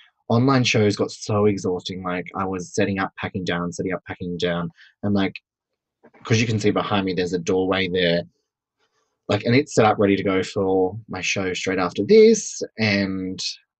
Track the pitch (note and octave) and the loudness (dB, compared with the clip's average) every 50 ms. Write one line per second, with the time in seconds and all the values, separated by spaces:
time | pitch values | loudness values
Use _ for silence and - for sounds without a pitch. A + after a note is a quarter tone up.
0 | - _ _ _ _ _ A#2 A#2 B2+ C3+ C3+ C3 B2 - - A#2 G#2+ G#2 G2 - | -20 _ _ _ _ _ 2 2 4 4 4 2 2 2 2 2 2 2 2 0
1 | G#2 - - - - - A2 G#2 G#2 G#2+ G2+ F#2 F#2 G2 F2+ F2+ - - F#2 F#2 | -2 -4 -4 -10 -6 -2 0 2 2 2 2 0 -2 -4 -4 -4 -6 -8 -10 -8
2 | F#2 F2+ F2+ F2+ F2 E2 - F#2 G2 F#2+ F#2+ F#2 F2 - - - G2+ F#2+ G2 F#2+ | -6 -6 -6 -6 -6 -8 -6 -6 -4 -4 -4 -6 -8 -6 -2 -2 0 0 0 -2
3 | F#2+ F#2 - - - F2+ - G2+ F2+ F2 F2 F2 F2 F2 E2+ - - F2+ F2+ F2 | -4 -6 -6 -10 -10 -8 -8 -6 -4 -4 -4 -4 -4 -6 -6 -6 -6 -6 -6 -6
4 | - - F#2 - F#2+ F2 F2 E2+ F2 F2 E2+ F2 F2 E2+ - _ - - _ _ | -8 -10 -12 -10 -8 -10 -6 -4 -2 -2 -2 -2 -4 -6 -10 _ -20 -20 _ _
5 | - G#2+ G2+ G2 F#2+ F#2 - - - _ _ _ _ _ _ _ _ _ _ _ | -4 -2 0 0 0 -2 -4 -8 -18 _ _ _ _ _ _ _ _ _ _ _
6 | _ - _ - - - A2+ A2 A#2+ A#2 A2+ G#2 G#2+ G#2 F#2+ F#2 F2+ - G#2+ G2+ | _ -20 _ -18 -2 0 0 2 2 0 -2 0 0 0 0 0 0 0 0 0
7 | F#2+ F#2+ F2+ F2+ F2+ F2 F#2 F2+ E2 - F#2+ F#2 F#2 F#2 F#2+ F#2+ F#2+ F2+ F2+ F#2 | 0 -2 -2 -2 -2 -2 -2 -4 -2 -2 0 0 0 0 0 0 -2 -2 0 0
8 | F2+ E2+ E2+ F2 E2+ - _ _ _ _ _ _ _ _ _ _ _ _ _ _ | 2 2 2 0 -2 -6 _ _ _ _ _ _ _ _ _ _ _ _ _ _
9 | _ _ _ _ _ - G#2 G#2 - A#2 A#2+ C3+ D3+ - - - A2+ G#2+ G#2 - | _ _ _ _ _ -4 -4 -2 0 2 2 2 2 2 2 4 4 4 4 4
10 | G#2 G2 G2 F#2+ F2+ G2 F#2+ F#2+ F#2 - - G#2 G2 F#2+ F#2+ F#2+ F#2 F#2 G2 A#2 | 4 2 2 2 2 0 0 0 -2 -2 -2 -2 0 2 2 2 2 0 -2 -6
11 | - - F#2 F2+ F2 - - G#2 F#2+ F#2 F2+ - - F#2+ F#2+ F#2 F#2 F2 - - | -12 -10 -10 -6 -4 -4 -4 -2 -2 -4 -4 -4 -4 -2 -2 0 -2 -2 -2 -4
12 | G2+ C3 G#3 A3 G#3+ A3+ A3+ G#3 - - - - G2 - - - A2 G#2+ G2+ G2+ | 2 6 8 8 10 8 6 4 0 -8 -10 -10 -12 -12 -6 -2 0 0 2 0
13 | G2 F#2+ F#2+ F#2+ F#2 F#2 F#2+ F#2+ - - - - _ _ _ _ | 0 -2 -2 -6 -6 -6 -8 -8 -8 -10 -10 -12 _ _ _ _